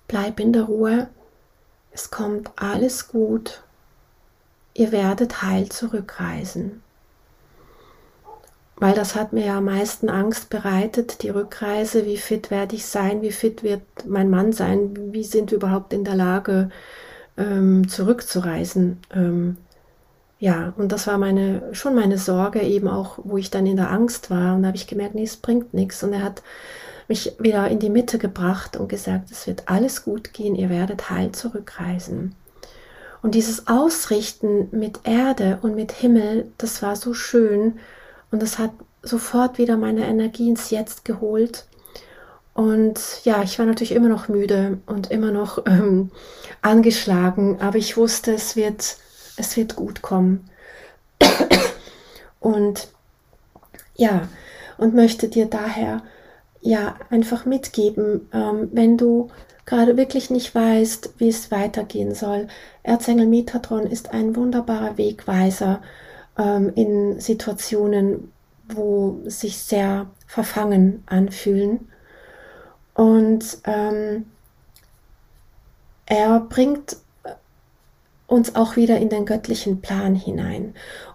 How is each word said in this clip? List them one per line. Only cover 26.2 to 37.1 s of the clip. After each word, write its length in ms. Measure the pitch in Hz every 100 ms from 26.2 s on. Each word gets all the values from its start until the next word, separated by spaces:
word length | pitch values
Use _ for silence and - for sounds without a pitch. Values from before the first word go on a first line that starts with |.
hat 200 | 202 190 - - - - - - -
mich 260 | 220 - -
wieder 280 | 220 208 202
in 100 | 214
die 100 | 208
Mitte 280 | 226 240 233
gebracht 580 | 190 190 180 190 - -
und 120 | 196
gesagt, 420 | 202 190 185 190
es 160 | - -
wird 160 | 185 -
alles 360 | 190 262 -
gut 300 | 214 214 -
gehen, 220 | - 208 190
ihr 140 | 185
werdet 400 | 175 190 202 -
heil 220 | 185 185
zurückreisen. 1040 | - 233 208 - - 175 180 180 185 185 - - - - - - - - -
Und 120 | 220
dieses 340 | 226 220 - -
Ausrichten 1000 | 240 320 320 - 214 220 - 214 208 190
mit 280 | 220 214 -
Erde 540 | 226 233 262 254 190 190
und 140 | 220 214
mit 160 | 220
Himmel, 600 | - 247 233 208 220 - -
das 260 | 226 -
war 120 | 202 208
so 180 | 247